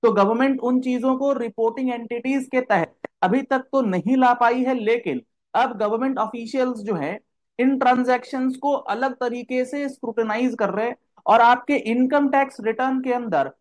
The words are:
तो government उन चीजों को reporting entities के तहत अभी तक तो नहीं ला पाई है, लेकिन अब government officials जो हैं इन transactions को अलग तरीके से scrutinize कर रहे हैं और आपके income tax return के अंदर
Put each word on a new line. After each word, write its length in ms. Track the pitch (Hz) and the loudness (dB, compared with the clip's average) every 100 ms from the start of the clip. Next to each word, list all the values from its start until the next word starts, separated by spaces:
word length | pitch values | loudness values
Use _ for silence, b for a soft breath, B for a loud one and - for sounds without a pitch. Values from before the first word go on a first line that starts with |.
तो 80 | 233 | 2
government 480 | 202 196 233 269 262 | 2 2 2 0 0
उन 200 | 240 254 | 0 0
चीजों 360 | 254 247 254 262 | 0 -2 0 0
को 160 | 277 | 0
reporting 560 | 277 233 202 226 220 262 | -2 -4 -2 -4 -2 -6
entities 560 | 240 233 240 247 269 262 | -6 -6 -8 -2 -4 -2
के 140 | 254 | -4
तहत 320 | 254 190 165 _ - _ | 0 0 0 _ -20 _
अभी 180 | 185 247 | 0 0
तक 180 | 269 269 262 | 0 -4 0
तो 80 | 269 | -2
नहीं 360 | 233 185 160 262 | 0 -2 0 2
ला 160 | 254 | 4
पाई 280 | 247 233 247 | 4 2 2
है, 120 | 254 | 0
लेकिन 460 | 254 214 233 233 127 - _ _ | -2 0 -2 -2 -6 -8 _ _
अब 220 | - 254 226 | 0 0 0
government 400 | 208 226 262 262 | -2 -2 -2 -2
officials 600 | 220 240 233 269 254 233 | -4 -6 -8 -2 -2 -2
जो 160 | 202 | -4
हैं 240 | 185 143 208 _ _ _ - | -4 -4 -8 _ _ _ 0
इन 200 | 254 269 | 0 2
transactions 800 | 254 247 247 247 240 269 262 262 | 2 2 2 0 -2 -4 -4 -2
को 160 | 285 | -2
अलग 420 | 277 - 208 269 | -2 -2 -4 -4
तरीके 500 | 247 247 240 240 254 | -2 -6 -6 -4 -4
से 240 | 254 285 285 | -2 -4 -8
scrutinize 680 | 269 - 226 226 214 254 226 | -8 -8 -4 -2 0 -2 0
कर 120 | 196 | -2
रहे 160 | 190 226 | -2 -4
हैं 100 | 247 _ _ - | -6 _ _ 4
और 140 | 220 | 6
आपके 360 | 233 247 - 285 220 | 8 6 2 -2 0
income 380 | 233 254 285 285 | 0 2 4 4
tax 260 | 269 269 - | 2 0 -2
return 400 | 214 220 262 262 | -6 -2 -2 -2
के 120 | 262 | -2
अंदर 380 | 247 233 165 131 - | -4 0 -2 -2 -6